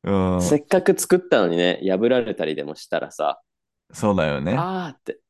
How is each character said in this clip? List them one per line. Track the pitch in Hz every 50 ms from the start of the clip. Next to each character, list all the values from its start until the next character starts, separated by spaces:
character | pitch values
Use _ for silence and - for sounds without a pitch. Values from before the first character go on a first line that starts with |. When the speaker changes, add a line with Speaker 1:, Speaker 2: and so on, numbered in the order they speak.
| -
Speaker 1:
せ | -
っ |
か |
く |
Speaker 2:
う | 98 98 92 92 92 90
ん。 | 90
Speaker 1:
せ | - 147
っ | 147 -
か | _ - 185 185
く | - 190 190
作 | - - - 180
っ |
た | 185 - 160 120
の | 101
に | 87 85
ね、 | 85 87 90 90 - -
破 | 95 95 95 110 120
ら | 127 123 117
れ | 113 98
た | - 87
り | 76 78
で | 76 71
も | 73 78
し | - - -
た | - 82
ら | - 73 -
さ。 | - 80 73 69 - _ _ _ _ _ _ _ _ _ _ -
Speaker 2:
そ | - - 107 101
う |
だ | 92 78
よ | 78 73 69
ね。 | 71 82 107 127
Speaker 1:
「あ | 170 185 190 185 180 160 -
ー」 | _
っ | _
て。 | - - _ _ _